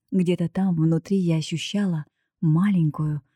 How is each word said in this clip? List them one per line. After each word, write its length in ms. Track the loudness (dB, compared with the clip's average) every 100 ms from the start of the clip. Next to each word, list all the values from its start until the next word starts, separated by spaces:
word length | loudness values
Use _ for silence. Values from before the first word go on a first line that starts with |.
| -4
Где-то 360 | 0 0 0 -2
там 280 | 0 0 2
внутри 420 | 2 0 0 -2
я 200 | 0 0
ощущала 680 | -2 -6 -4 -4 -2 -4 -8 _ _ -4
маленькую, 800 | 2 2 2 2 2 0 -4 -4 -10